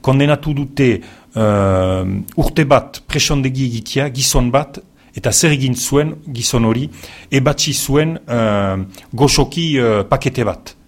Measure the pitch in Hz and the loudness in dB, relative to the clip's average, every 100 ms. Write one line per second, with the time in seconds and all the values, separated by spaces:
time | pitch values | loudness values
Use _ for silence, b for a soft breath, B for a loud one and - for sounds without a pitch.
0 | - 135 143 143 151 147 139 - 131 113 | 2 2 4 2 0 -4 -4 2 2 2
1 | B B B - 107 104 98 92 92 92 | B B B -2 2 2 2 2 0 0
2 | 95 95 95 - 139 - 143 135 - - | -2 -4 -6 -2 0 0 4 2 2 -18
3 | - 156 - 147 135 131 131 117 - 135 | -6 -2 0 0 -2 -2 -2 -4 -4 -4
4 | 143 127 135 139 123 127 151 - - b | -4 -2 0 2 2 0 -2 -12 -20 b
5 | b - - - 170 147 131 123 - 139 | b -6 -2 2 2 2 0 -2 0 0
6 | 151 151 - 120 120 123 113 113 147 B | 0 -6 -12 -8 -2 0 2 0 -4 B
7 | B B B 135 131 143 - 135 - 139 | B B B 0 0 0 -4 -4 0 0
8 | 156 165 - 120 110 104 98 95 95 B | 0 -4 -4 0 0 0 0 -2 -6 B
9 | B 117 139 - 139 170 165 143 117 104 | B 0 2 2 0 -2 -2 0 2 0
10 | 98 135 - - 107 85 - - | 0 -2 -2 -2 -4 -4 -14 -20